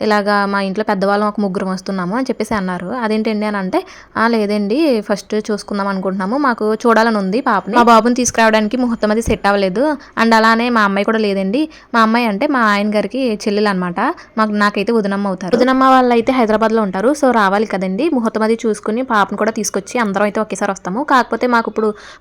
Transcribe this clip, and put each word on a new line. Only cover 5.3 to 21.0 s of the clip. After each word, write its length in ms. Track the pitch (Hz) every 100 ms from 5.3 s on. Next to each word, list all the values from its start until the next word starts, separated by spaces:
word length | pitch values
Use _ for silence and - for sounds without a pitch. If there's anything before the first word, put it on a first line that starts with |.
| 214 214
చూసుకుందాం 360 | 202 - 202 196
అనుకుంటున్నాము, 500 | 190 190 190 190 269
మాకు 360 | 277 226 214
చూడాలని 440 | 220 240 220 226 214
ఉంది 240 | 190 226
పాపని, 340 | 277 196 190 240
మా 80 |
బాబుని 320 | 233 226 233 247
తీసుకురావడానికి 600 | 240 - 226 214 214 254
ముహూర్తం 340 | 247 226 214
అది 100 | 220
సెట్ 260 | - 226 196
అవ్వలేదు, 500 | 202 190 202 302 277 - -
and 100 | 226
అలానే 360 | 220 226 226 240
మా 120 | 233
అమ్మాయి 240 | 202 196 202
కూడా 120 | 220
లేదండి." 520 | 208 196 190 254 311 - -
మా 80 | 233
అమ్మాయి 240 | 220 240 233
అంటే 220 | 196 302
మా 120 | 269
ఆయన 360 | 220 202 208 208
గారికి 380 | 202 254 254
చెల్లెలు 360 | 214 220 202 208
అనమాట, 300 | 185 180 175 254 349 - 220
మాకు, 140 | 214
నాకైతే 400 | 208 208 208 208
వదినమ్మ 360 | 233 196 196 202
అవుతారు. 280 | 185 185 226
వదినమ్మ 280 | 247 262
వాళ్ళు 300 | 262 262 247
అయితే 180 | 233 226
హైదరాబాద్లో 500 | 262 220 214 220 226
ఉంటారు. 280 | 202 190 233
So, 220 | 294 262
రావాలి 340 | 226 190 202 220
కదండి, 440 | 190 190 190 330
ముహూర్తం 280 | 262 220 214
అది 160 | 220 226 226
చూసుకుని 360 | 208 - 226
పాపను 360 | 262 214 190 202
కూడా 140 | 214
తీసుకొచ్చి 480 | 226 202 202 190 247
అందరం 240 | 208 196
అయితే 160 | 208 220
ఒకేసారి 320 | 214 196 202
వస్తాము, 320 | 185 180 208